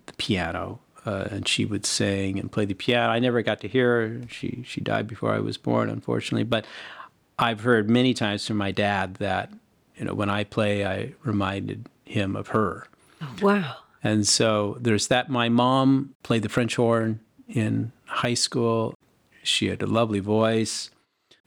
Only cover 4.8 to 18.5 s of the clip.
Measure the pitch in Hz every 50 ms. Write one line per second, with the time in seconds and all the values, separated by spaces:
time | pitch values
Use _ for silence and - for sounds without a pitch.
4.8 | - 110 107 110 107 113 113 - 113 110 107 107 107 107 110 - - 123 117 117
5.8 | 113 107 110 113 - 123 117 117 - - 120 113 110 117 117 110 - - - -
6.8 | - - - - - - _ _ _ _ _ - 120 117 113 107 110 127 120 110
7.8 | 104 110 117 123 127 131 117 - 117 101 104 101 - - 110 104 98 98 92 104
8.8 | 101 101 101 95 95 92 92 - 104 95 92 95 - - - - _ _ _ _
9.8 | _ _ _ - 113 95 95 104 104 101 101 104 104 - - 117 107 104 101 101
10.8 | 98 95 95 98 104 135 - - - 113 107 101 95 95 98 98 101 101 101 107
11.8 | 117 - - _ _ - - 113 98 95 101 101 101 - - 110 107 87 - -
12.8 | - - _ _ _ _ _ _ 156 135 120 180 196 196 202 202 165 127 - -
13.8 | - _ _ _ - 107 107 107 101 - - - 117 113 107 104 104 101 - 120
14.8 | 120 117 104 101 - - 131 123 123 - 127 120 117 117 117 123 123 127 131 135
15.8 | 135 135 135 135 - - - _ - - 117 113 101 104 - 131 120 110 - -
16.8 | 120 117 117 113 113 113 107 110 - _ _ - _ 240 - 117 110 110 110 113
17.8 | 113 117 - _ _ - - - - 120 120 - - -